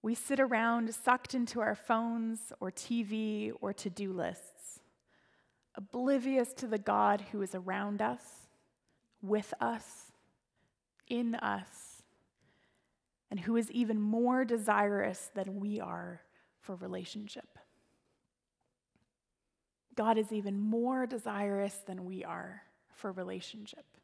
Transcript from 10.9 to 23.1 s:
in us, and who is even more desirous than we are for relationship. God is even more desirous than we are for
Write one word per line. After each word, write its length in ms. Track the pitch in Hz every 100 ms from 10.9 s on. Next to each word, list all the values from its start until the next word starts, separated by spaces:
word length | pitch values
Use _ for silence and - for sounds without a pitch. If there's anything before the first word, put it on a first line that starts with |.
| _ _
in 280 | 240 240 226
us, 680 | 208 202 185 - - - - _ _ _ _ _ _ _ _ _ _ _ _
and 100 | 208
who 160 | 175 233
is 140 | 226
even 280 | 240 233 220
more 460 | 208 226 240 254
desirous 840 | 254 233 214 208 208 202 196 185 -
than 240 | 196 190 196
we 220 | 202 208
are 400 | 180 175 175 175 _ _ _ _
for 140 | -
relationship. 840 | 185 185 185 180 214 208 - - - - _ _ _ _ _ _ _ _ _ _ _ _ _ _ _ _ _ _ _ _ _ _
God 240 | - 220 220
is 140 | 208
even 280 | 214 202 202
more 460 | 208 226 240 262 247
desirous 680 | 247 220 202 202 202 202 - -
than 180 | 185
we 180 | 180 185
are 400 | 165 175 180 185 - _ _
for 200 | - 208